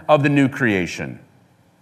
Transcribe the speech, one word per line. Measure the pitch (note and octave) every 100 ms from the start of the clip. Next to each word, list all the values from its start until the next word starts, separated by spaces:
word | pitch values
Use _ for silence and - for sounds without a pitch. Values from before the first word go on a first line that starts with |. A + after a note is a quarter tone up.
| -
of | D3+
the | D3
new | C#3+ C3
creation. | C#3 A#2+ F#2+ E2+ - C#2 A#1 _ _ _ _ _ _